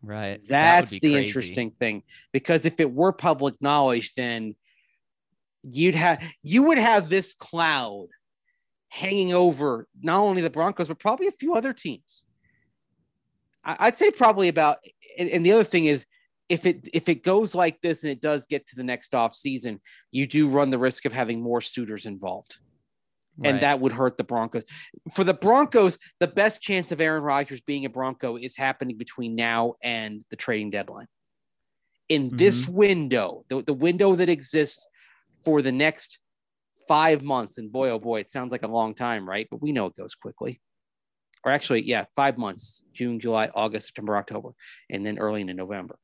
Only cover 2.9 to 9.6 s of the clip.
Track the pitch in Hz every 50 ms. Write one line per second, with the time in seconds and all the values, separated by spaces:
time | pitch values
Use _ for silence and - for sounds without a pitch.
2.9 | 123 131 170 190 185 - - 185 156 135 139 139 113 _ 139 143 143 147 139 131
3.9 | 123 120 110 - - - 127 120 117 113 110 110 104 _ _ _ _ _ _ _
4.9 | _ _ _ _ _ _ _ _ _ _ _ _ _ _ _ 131 120 131 165 180
5.9 | 160 160 160 180 165 - - 160 - _ _ 147 165 240 277 311 330 269 220 233
6.9 | 226 208 180 156 170 190 185 - - _ - - - 165 170 160 151 139 123 110
7.9 | 101 101 92 85 _ _ _ _ _ _ _ _ _ _ _ _ _ _ _ _
8.9 | - - - 190 196 202 190 180 180 180 180 175 160 131